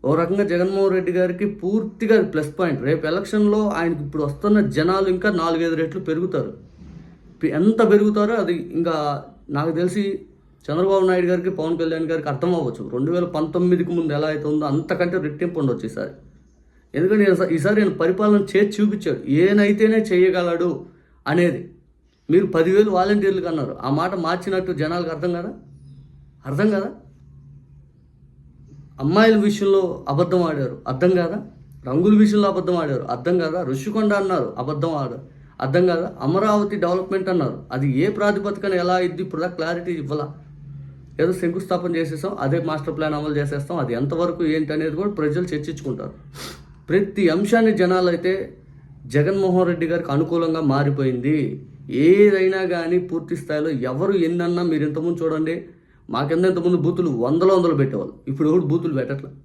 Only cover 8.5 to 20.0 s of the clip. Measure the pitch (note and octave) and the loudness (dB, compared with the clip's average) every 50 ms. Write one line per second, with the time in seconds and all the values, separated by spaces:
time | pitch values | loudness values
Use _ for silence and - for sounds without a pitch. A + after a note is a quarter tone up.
8.5 | F3 D#3+ - - - D#3+ E3+ E3+ D#3+ D3+ D3+ D3 C#3+ - - - - - - - | -2 -4 -6 -6 -4 -2 -2 0 -2 -2 -2 -2 -4 -6 -8 -14 -20 -20 -14 -8
9.5 | D3 C#3+ D3+ E3 D#3+ E3 F3 F3+ F3+ G#3 G3 G3 G3 - - - - _ _ _ | -6 -4 -2 -2 -2 0 -2 0 0 -2 -2 -2 -4 -8 -12 -18 -20 _ _ _
10.5 | _ _ _ - D3 E3 F#3 G3 G3 G3 F#3 F#3 F#3 F3+ F3 F3 F3+ F3+ F3+ F#3 | _ _ _ -4 -2 0 2 2 4 4 4 4 2 2 2 2 0 0 -2 -4
11.5 | F3+ - D#3 E3 E3+ E3 E3 D#3+ D#3+ D#3+ D#3+ D#3 E3 D#3+ D3+ D3 C#3 C3+ - F3 | -4 -4 -2 -2 -2 -2 -2 -2 -2 -4 -2 -2 -2 -4 -2 -4 -4 -2 0 0
12.5 | F3+ E3+ C#3+ B2 A2+ - - - A#2 B2 C#3 D#3 F3 F3+ F3 E3+ - D3+ D#3 D#3 | 0 0 0 -4 -6 -8 -10 -6 -4 -2 -2 0 0 0 -2 -2 -2 -4 -4 -2
13.5 | - F3+ F3+ F3+ F3+ E3+ D3+ C#3 F3 E3+ D#3+ D3+ D3 D3 D#3 D#3 D#3 D3 D3+ D3+ | -2 0 2 4 4 2 2 0 0 -2 0 0 -2 0 0 -2 -2 -2 -2 -2
14.5 | D3 D#3 D3+ D3 C3+ D#3 D#3 - F3 E3 F3 F3+ F3+ F#3 D3 D3 D3 - F3+ E3+ | -2 0 0 0 0 -2 0 -2 -2 0 0 0 0 -2 -4 -4 -4 -4 -6 -4
15.5 | F3 D#3+ C#3+ C3 A2+ G#2+ G#2+ A2+ - A2 G2+ - - - - - - - _ _ | -2 -2 0 0 -2 -2 -6 -8 -8 -8 -8 -8 -10 -18 -20 -20 -20 -20 _ _
16.5 | _ _ _ _ _ _ _ _ - C#3 E3+ F#3+ G#3+ G#3+ G3+ G3 F3+ - F#3+ E3+ | _ _ _ _ _ _ _ _ -4 0 2 2 4 4 6 4 4 4 2 0
17.5 | E3 D#3+ C#3 G3 G#3+ G#3+ G#3 F#3 D3 C#3 D#3+ E3 F#3 F#3 G#3 G#3 G#3 G3+ G3 - | 0 0 2 2 4 4 2 2 0 0 0 0 2 2 4 4 4 4 2 2
18.5 | - F#3+ G#3 G#3 - - G#3 G#3 G#3 G#3 - E3 C3 - - - C#3 D3+ F3 G3 | 2 2 2 2 2 2 2 2 0 -2 -2 -4 -4 -4 -2 0 2 4 4 4
19.5 | G#3 G#3 G3+ G3+ G3+ G#3 A3 A3 A3 A3 | 6 4 4 4 4 4 4 4 4 2